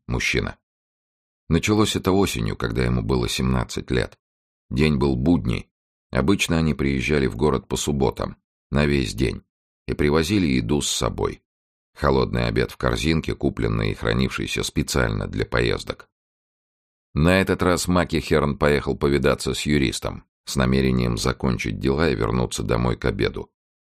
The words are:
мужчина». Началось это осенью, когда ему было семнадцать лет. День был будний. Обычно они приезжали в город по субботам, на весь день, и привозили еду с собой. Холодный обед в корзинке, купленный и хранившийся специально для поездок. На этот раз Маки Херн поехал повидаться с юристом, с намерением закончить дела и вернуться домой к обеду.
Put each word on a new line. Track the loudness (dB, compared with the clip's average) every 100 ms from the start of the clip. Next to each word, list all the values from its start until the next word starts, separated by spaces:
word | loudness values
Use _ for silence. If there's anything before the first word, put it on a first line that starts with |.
| -6
мужчина». | -4 -2 -2 -4 -8 _ _ _ _ _ _ _ _ 0
Началось | 0 2 2 2 0
это | 2
осенью, | 2 2 0 -4 -4
когда | -4 0
ему | 0 0
было | 0 -2 -2
семнадцать | -2 0 0 -2 -6 -4
лет. | -2 -2 -8 _ _ _ _ -6
День | 0 2 2
был | 2 2
будний. | 2 2 0 -4 -8 _ _ _ _
Обычно | -2 2 2 2 0
они | 0
приезжали | 0 0 -2 0 0 0
в | 0
город | 0 0 -2
по | -4
субботам, | -2 0 0 -2 -6 -10 _ _ _
на | 0 2
весь | 2 0
день, | -2 -2 -4 -12 _ _ _ -6
и |
привозили | 0 2 2 2 2 2
еду | 0 0 0
с | 0
собой. | -2 -2 -2 -4 -6 _ _ _ _ _ -2
Холодный | 2 2 2 0 0
обед | 0 -2
в | -2
корзинке, | -2 0 0 0 -2 -2
купленный | -2 -2 -2 0 -2
и |
хранившийся | -2 -2 0 0 -2 -4 -4
специально | -4 -2 -2 0 0 -2 -4
для | -4 -2
поездок. | 0 0 -2 -6 -12 -14 _ _ _ _ _ _ _ _ _ _
На | 0 4 4
этот | 2 2
раз | 2 2 2
Маки | 0 2 -2
Херн | 0 2 2 2
поехал | 2 2 0 0
повидаться | 2 2 2 2 -2
с | -4
юристом, | 0 2 2 -2 -8 -10 -14 _ -8
с | -2
намерением | 2 2 2 2 0 -2
закончить | -4 -2 -2 -2 -4 -2
дела | 0 2 2
и | 2
вернуться | 0 0 -2 -4
домой | -2 0 0 -2
к | -2
обеду. | -2 -2 -4 -12 _ _ _